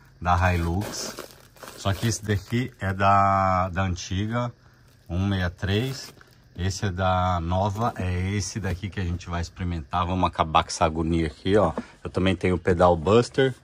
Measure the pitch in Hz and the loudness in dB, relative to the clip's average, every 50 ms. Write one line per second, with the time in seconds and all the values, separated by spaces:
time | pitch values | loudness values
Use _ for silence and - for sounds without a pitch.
0 | - - - - 85 87 87 87 92 90 90 85 85 85 85 95 104 - - - | -20 -20 -16 -6 0 2 2 4 4 4 2 2 0 0 -2 -2 -2 -4 -6 -8
1 | - - - - - - - - - - _ - - - - - - 98 98 - | -8 -10 -10 -12 -16 -18 -20 -20 -20 -20 _ -20 -20 -18 -16 -6 -4 -4 -2 0
2 | - 117 107 - - 104 104 101 - - 113 120 131 127 - - 101 95 98 95 | 0 -2 -2 -2 -2 -2 -2 -2 -2 -2 -2 -2 -2 -4 -6 -6 -4 -4 -2 2
3 | 101 98 101 98 98 98 98 98 95 95 92 92 92 92 85 95 95 92 90 87 | 4 4 6 6 6 4 4 4 4 4 2 2 0 0 -2 -2 -2 -2 -2 -4
4 | - - 95 95 104 107 117 120 123 120 - _ _ - - _ - - - _ | -6 -4 -4 -4 -2 -2 -2 -2 -2 -4 -6 _ _ -20 -20 _ -20 -20 -20 _
5 | _ - 85 90 98 101 98 95 90 87 - - - 90 101 107 123 135 131 - | _ -6 -4 -2 0 0 0 0 -2 -4 -4 -4 -2 0 0 0 0 -2 -4 -8
6 | - - - - - - - _ _ _ - - 87 98 98 - - 101 87 90 | -12 -14 -18 -20 -20 -20 -20 _ _ _ -8 -4 -2 -2 -2 -2 -4 -4 -2 0
7 | 95 92 92 92 90 92 90 87 82 85 90 92 98 104 95 107 117 117 - - | 0 2 2 2 2 2 0 0 0 0 0 0 0 0 0 -2 -2 -4 -2 -2
8 | 95 90 90 90 92 95 101 104 95 - - 113 95 95 90 - - 98 - 104 | -4 -2 -2 -2 -2 -2 -2 -2 -4 -4 -6 -6 -4 -4 -4 -4 -6 -8 -6 -6
9 | 90 87 87 85 - 90 87 85 82 - - - 92 87 85 82 78 - - 90 | -4 -4 -4 -4 -6 -6 -6 -6 -6 -6 -6 -6 -4 -4 -4 -4 -6 -4 -2 -2
10 | 90 85 92 92 90 90 - - 82 80 78 82 82 - - - 87 82 78 80 | -2 0 0 0 0 0 0 -2 -2 2 2 0 0 0 0 0 0 2 2 0
11 | 80 80 85 82 80 76 - - - 92 98 107 95 80 - - - - - - | 0 0 0 0 0 -2 -4 -4 -2 2 4 4 4 2 0 -4 -8 -12 -14 -14
12 | - - - - 92 95 92 - - 92 90 85 - 98 90 85 90 87 87 85 | -14 -6 -4 0 0 2 2 2 0 0 0 0 2 0 4 6 6 6 6 4
13 | 76 92 104 120 120 - - 143 135 131 127 - | 4 4 4 4 4 4 2 2 2 2 0 -4